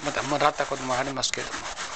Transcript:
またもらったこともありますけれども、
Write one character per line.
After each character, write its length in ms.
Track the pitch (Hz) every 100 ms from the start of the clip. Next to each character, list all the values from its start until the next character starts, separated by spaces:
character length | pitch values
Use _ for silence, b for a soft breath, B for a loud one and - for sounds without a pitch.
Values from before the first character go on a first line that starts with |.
| 143
ま 60 |
た 100 | 143
も 140 | 135 147
ら 120 | 143
っ 60 | -
た 120 | 139
こ 100 | 135
と 60 |
も 120 | 131 127
あ 60 |
り 100 | 139
ま 100 | 135
す 80 | 120
け 100 | -
れ 60 | 120
ど 60 |
も、 60 | - - - -